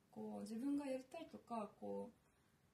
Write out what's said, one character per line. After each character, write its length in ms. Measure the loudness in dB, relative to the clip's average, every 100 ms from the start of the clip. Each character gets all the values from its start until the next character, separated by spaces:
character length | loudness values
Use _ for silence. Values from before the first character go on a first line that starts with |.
| -12
こ 260 | -6 -4 -2
う、 20 |
自 120 | -2 2
分 220 | 4 4
が 80 | 4
や 100 | 0
り 80 |
た 140 | 0 -8
い 80 | -8
と 80 | -8
か、 320 | -2 0 0 -4
こ 300 | -2 0 -2 -8 -20 -20 -20 -20 -20